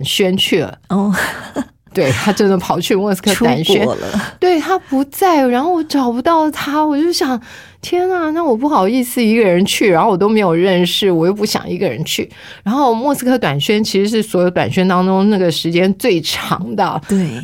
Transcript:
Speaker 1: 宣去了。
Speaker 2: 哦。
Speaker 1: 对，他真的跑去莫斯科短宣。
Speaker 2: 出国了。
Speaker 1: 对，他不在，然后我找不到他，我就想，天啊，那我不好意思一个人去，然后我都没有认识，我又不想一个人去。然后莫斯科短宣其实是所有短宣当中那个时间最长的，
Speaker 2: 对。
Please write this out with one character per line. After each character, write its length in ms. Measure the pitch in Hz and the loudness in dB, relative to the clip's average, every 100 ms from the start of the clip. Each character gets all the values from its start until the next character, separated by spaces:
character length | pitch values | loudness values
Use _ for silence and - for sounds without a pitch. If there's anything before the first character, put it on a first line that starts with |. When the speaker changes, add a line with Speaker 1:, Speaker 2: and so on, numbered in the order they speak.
Speaker 1:
宣 320 | 135 - 185 185 | -2 0 0 0
去 260 | - 190 | 0 0
了。 160 | 107 - - | -2 -10 -6
Speaker 2:
哦。 240 | 196 202 185 - - - - - _ _ | -2 0 -2 -4 -8 -10 -10 -10 _ _
Speaker 1:
对， 180 | - 143 | -2 0
他 180 | - - | 0 0
真 160 | 196 202 | 2 2
的 80 | 190 | 0
跑 200 | - 175 | 0 -4
去 160 | - | 0
莫 220 | 196 208 185 | 0 0 -2
斯 60 | |
科 120 | 214 190 | -2 0
短 280 | 233 247 | 0 0
宣。 160 | 160 196 | 0 2
Speaker 2:
出 60 | - | 0
国 100 | - | -2
了。 400 | - 208 - - | -6 -6 -8 -2
Speaker 1:
对， 220 | 359 339 | 0 2
他 180 | 294 370 | 0 -4
不 240 | - 269 277 | -2 -4 -4
在， 420 | - 381 311 262 | 0 2 4 4
然 160 | 240 | 2
后 100 | 311 | 0
我 80 | 349 320 | 0 0
找 260 | 285 247 | 0 0
不 100 | 240 | 0
到 300 | 330 330 311 | 2 2 2
他， 340 | - 294 294 302 | -2 -4 0 0
我 160 | 285 | 2
就 80 | 339 | 0
想， 280 | 339 294 240 - - - - | 0 -2 -2 -6 -18 -20 -18
天 320 | - 359 370 | -4 -2 0
啊， 180 | 370 311 | 0 -2
那 120 | 311 | -2
我 100 | 330 | 0
不 140 | 220 294 | 0 0
好 180 | 285 190 | 2 2
意 160 | 254 | 0
思 220 | 247 247 | -2 0
一 100 | 220 | 2
个 80 | 226 | 4
人 240 | 208 175 196 | 4 2 2
去， 240 | - 233 | 2 2
然 140 | 165 | 4
后 60 | 214 | 2
我 80 | 185 | 2
都 100 | 202 | 2
没 140 | 220 | 2
有 120 | 190 | 2
认 320 | 165 190 180 175 | 2 2 2 2
识， 240 | - 196 | 0 0
我 160 | 170 170 | 2 0
又 80 | |
不 120 | 208 214 | 0 -2
想 200 | - - | -4 -6
一 80 | 175 | -4
个 100 | 190 | -4
人 160 | 113 | -4
去。 260 | - - - - - - | -6 -6 -8 -12 -20 -10
然 120 | 202 254 | -4 0
后 180 | 269 | 2
莫 220 | 226 277 277 | 0 0 0
斯 80 | |
科 140 | 247 254 | 0 0
短 200 | 185 139 | 0 -2
宣 200 | 143 214 | 0 0
其 160 | 214 190 | 0 0
实 60 | 202 | 0
是 120 | 226 | 0
所 200 | 214 180 | 0 0
有 100 | 180 | 0
短 180 | 180 123 | 0 -2
宣 160 | 190 185 | 0 2
当 200 | 180 185 | 2 2
中 240 | 190 202 | 2 2
那 80 | 208 | 2
个 120 | 180 | 0
时 220 | 151 165 | 0 -2
间 220 | 170 190 | 0 0
最 260 | 190 254 175 | 0 0 0
长 560 | 151 - - 165 208 214 | -2 -6 -4 -6 -4 -2
的， 260 | 175 - - | -2 -4 -2
Speaker 2:
对。 320 | 196 170 120 | -2 -2 -6